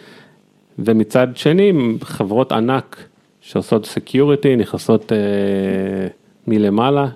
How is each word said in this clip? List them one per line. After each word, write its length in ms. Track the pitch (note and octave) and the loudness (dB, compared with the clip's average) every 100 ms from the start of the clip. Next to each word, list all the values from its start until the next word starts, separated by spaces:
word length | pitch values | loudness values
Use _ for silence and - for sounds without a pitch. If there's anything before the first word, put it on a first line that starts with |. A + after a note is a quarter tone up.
| - - - _ _ _ _ - | -20 -20 -20 _ _ _ _ -4
ומצד 480 | G#2+ A2 G#2+ C3 B2+ B2 | 0 2 2 0 0 0
שני, 380 | D3+ F3 G3+ D#3+ A#2+ A2 | 0 4 4 2 0 -2
חברות 500 | - - G2 A2 C3 | -6 -6 -2 0 0
ענק 460 | A2 A#2 C3 - - - _ _ _ | 0 0 0 -4 -14 -20 _ _ _
שעושות 440 | - F#2+ - A2+ G#2+ | -8 -6 0 -2 -2
סקיוריטי, 680 | - - C3 D3 C#3+ C#3+ B2 | -8 -2 0 2 2 2 2
נכנסות, 560 | F#2+ F2+ - A2 - | 0 -4 0 0 0
אה, 60 | G#2+ G2+ G2+ G2+ G2 F#2+ F#2+ F#2+ F#2+ F#2+ - _ _ - | -2 0 -2 -2 -2 -2 -2 -4 -6 -6 -10 _ _ -2
מלמעלה, 600 | G#2+ G2+ G#2 B2+ C#3+ C3+ | 0 2 2 2 0 -2